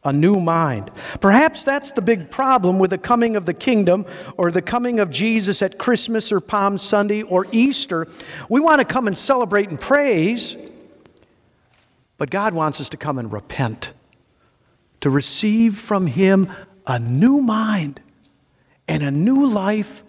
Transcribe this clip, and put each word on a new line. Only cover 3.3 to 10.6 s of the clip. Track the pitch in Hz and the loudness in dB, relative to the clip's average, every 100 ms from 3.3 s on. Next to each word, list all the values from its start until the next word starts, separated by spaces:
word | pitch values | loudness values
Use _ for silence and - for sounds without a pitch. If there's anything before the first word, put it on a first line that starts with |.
| 214 | 0
of | |
the | 170 | -2
kingdom | 170 - 226 180 185 196 - - - | -4 0 2 4 2 -2 -14 -14 -2
or | 175 | 0
the | 175 | 0
coming | 175 240 247 233 | -2 -4 -2 0
of | 190 | -2
Jesus | 135 220 220 196 196 | -2 0 0 -2 -2
at | 190 - | -2 -2
Christmas | - 233 - 220 - | 0 0 0 -4 -2
or | 196 | -4
Palm | - 208 196 202 | -2 -2 0 -2
Sunday | - 208 202 208 | 0 0 2 -2
or | 214 180 190 | 0 -2 0
Easter. | 226 262 - - 170 165 - - - - | 2 2 0 -4 -4 -6 -12 -18 -18 -2
We | 240 | 2
want | 320 302 | 4 4
to | - | 2
come | 254 226 | 0 -2
and | 185 | -2
celebrate | - 262 220 202 202 | 0 0 2 0 -2
and | 156 | -6
praise, | - 285 285 190 165 240 - - | 0 2 2 2 0 -2 -6 -10